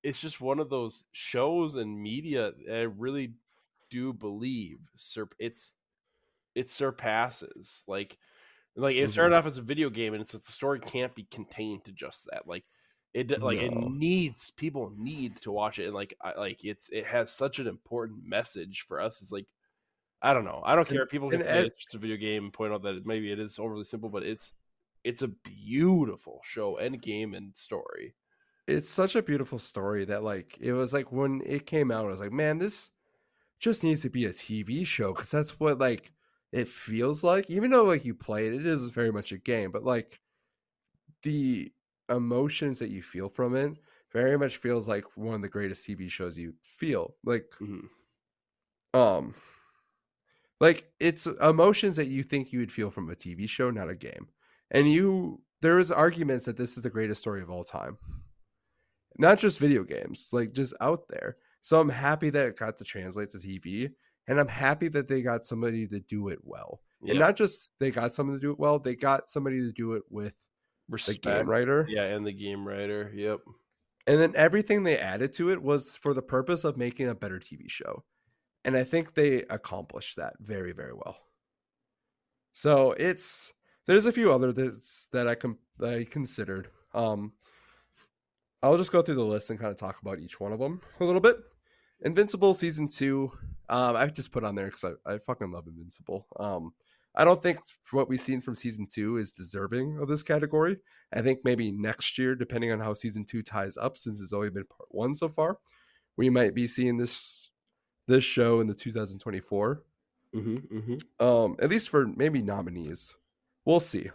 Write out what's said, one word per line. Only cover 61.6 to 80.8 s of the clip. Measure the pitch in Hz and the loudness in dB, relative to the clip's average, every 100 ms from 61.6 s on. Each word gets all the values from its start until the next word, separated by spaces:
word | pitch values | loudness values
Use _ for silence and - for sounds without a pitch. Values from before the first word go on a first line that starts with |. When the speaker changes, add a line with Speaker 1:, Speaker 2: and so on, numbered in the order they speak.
Speaker 2:
So | - 160 | 4 6
I'm | 156 | 6
happy | 127 143 156 151 | 2 0 2 2
that | 143 127 | 2 0
it | - | -2
got | 110 - | -8 -8
to | |
translate | 104 104 92 98 101 | -12 -10 -8 -6 -8
to | 98 | -10
T | 95 95 | -10 -10
V, | 85 101 127 - _ _ - | -6 -6 -6 -8 _ _ 0
and | 143 | 2
I'm | 135 | 2
happy | 113 135 156 165 | 2 0 2 0
that | 147 135 | -2 0
they | 135 | 0
got | 123 120 | 0 -2
somebody | - 113 117 113 107 | -4 -4 -2 -2 -4
to | 101 | -6
do | 95 104 98 | -6 -6 -6
it | - | -8
well. | - - 50 - _ _ | -12 -14 -14 -16 _ _
Speaker 1:
Yeah. | - | 0
Speaker 2:
And | 135 | 6
not | 160 202 | 6 6
just | 208 - - _ | 0 0 -12 _
they | 135 | -2
got | 123 117 | 0 -2
someone | - 139 139 | -2 -4 -2
to | |
do | 143 | -4
it | 147 | 0
well, | 147 147 | 2 2
they | 147 123 | 0 0
got | 139 135 - | 2 2 0
somebody | 147 139 131 | -4 -2 0
to | 123 | -2
do | 110 113 | -2 -4
it | 113 - | -4 -6
with | 104 104 _ _ _ _ _ - | -8 -8 _ _ _ _ _ -10
Speaker 1:
Respect. | 110 - 107 | -6 -4 -2
Speaker 2:
the | - | 0
game | 101 - | 0 2
writer. | 113 123 143 156 | 2 4 2 2
Speaker 1:
Yeah, | 107 | 0
and | 98 104 104 | 0 -2 -4
the | |
game | 98 101 101 101 | -6 -6 -6 -6
writer. | 101 101 104 104 | -4 -4 -4 -6
Yep. | 101 104 107 - - _ _ _ _ - | -4 -4 -4 -8 -20 _ _ _ _ 4
Speaker 2:
And | 151 | 6
then | 160 | 6
everything | 156 160 202 208 208 | 6 6 6 4 2
they | 185 143 | 4 2
added | 95 101 135 | 0 -2 -2
to | - 175 | 0 0
it | 185 | 2
was | 139 143 - - | 2 0 0 -4
for | 147 | 0
the | 131 | 0
purpose | - 127 131 175 | 0 0 2 0
of | 156 123 | 0 0
making | 120 120 127 | -4 -2 -4
a | |
better | 117 101 92 | -2 -6 -8
T | - - | -12 -18
V | - | -12
show. | - - - _ _ _ _ _ _ | -10 -8 -10 _ _ _ _ _ _
And | 131 131 | 0 0
I | |
think | 127 165 160 | 2 0 0
they | - 147 127 | 2 4 4
accomplished | - 107 - 92 - - - - | 0 -8 -6 -10 -10 -12 -12 -8
that | 80 - | -10 -10
very, | 104 101 87 | -10 -8 -8
very | 73 | -10